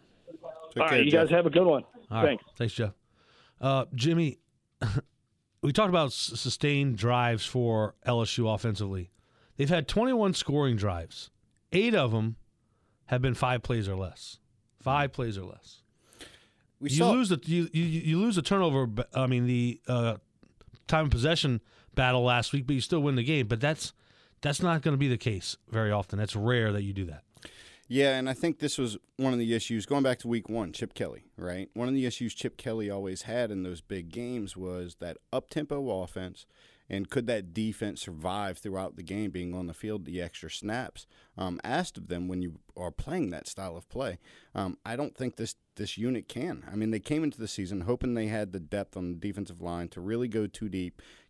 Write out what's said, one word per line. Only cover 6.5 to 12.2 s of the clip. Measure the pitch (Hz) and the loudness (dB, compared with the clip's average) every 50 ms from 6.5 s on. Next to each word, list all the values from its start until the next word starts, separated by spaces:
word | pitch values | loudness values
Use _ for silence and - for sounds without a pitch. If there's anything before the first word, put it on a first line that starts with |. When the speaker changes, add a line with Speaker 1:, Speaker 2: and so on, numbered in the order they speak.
| - - - 147 143 139 143 139 120 95 | -2 0 2 2 2 4 2 2 0 0
Speaker 3:
drives | 101 120 123 123 120 120 117 107 - | 2 2 4 4 4 2 2 0 -2
for | - - 127 120 117 113 110 107 101 - _ _ | -2 0 0 2 2 2 2 2 0 -2 _ _
L | 123 123 117 113 | 0 2 2 2
S | - - - | 0 0 0
U | 117 110 | 2 2
offensively. | 110 101 - 117 104 95 104 98 95 95 90 - _ _ _ _ _ _ _ _ _ - | 2 0 0 -2 -2 -2 -2 -2 -2 -4 -6 -8 _ _ _ _ _ _ _ _ _ -2
They've | 139 139 | 2 2
had | 180 165 135 - | 2 2 2 2
twenty-one | - 202 233 262 254 233 208 196 180 | 2 2 4 4 4 4 4 2 2
scoring | - - - 139 147 143 131 117 | 0 0 0 2 2 4 4 2
drives. | 104 101 104 90 85 82 - - - - - _ _ _ _ _ _ _ _ | 2 2 0 -2 -2 -6 -10 -12 -16 -18 -18 _ _ _ _ _ _ _ _
Eight | - 185 220 240 220 | 2 2 4 4 4
of | 180 139 117 | 4 4 4
them | 113 113 | 2 2